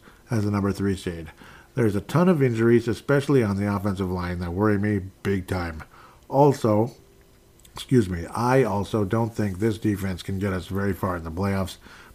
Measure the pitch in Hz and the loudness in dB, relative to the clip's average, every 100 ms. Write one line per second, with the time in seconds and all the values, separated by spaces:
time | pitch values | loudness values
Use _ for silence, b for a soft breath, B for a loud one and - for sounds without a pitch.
0 | b b - 113 104 104 98 95 101 92 | b b -4 -2 0 0 0 0 -2 -2
1 | 92 82 78 B B B B - 113 98 | -6 -8 -12 B B B B 0 0 0
2 | - 151 180 165 131 113 117 117 113 104 | 0 2 4 4 2 4 4 4 2 -2
3 | - 143 139 139 107 98 104 101 101 95 | 0 0 4 2 2 0 0 0 -2 -2
4 | 92 90 87 90 87 87 107 101 107 101 | -2 -2 -4 -4 -4 0 2 2 0 -2
5 | 95 - 101 98 85 92 85 78 - B | -4 -6 -4 -4 -2 -4 -4 -10 -16 B
6 | B B - 135 147 131 113 104 123 - | B B -2 4 4 4 2 2 0 -6
7 | - - - _ _ _ - - - 127 | -20 -20 -20 _ _ _ -20 -18 2 2
8 | 92 87 80 104 120 135 113 101 95 113 | 2 -4 -6 -4 2 2 2 0 -2 -2
9 | 95 113 117 - 107 90 113 107 110 95 | 0 0 -2 -2 -4 0 -2 0 -2 -2
10 | 98 90 - 98 98 92 85 98 101 90 | -4 -6 -6 -4 -2 -4 -6 -4 -2 -2
11 | 98 87 82 80 98 98 95 - B B | -4 -4 -6 -4 -2 -2 -4 -8 B B
12 | B | B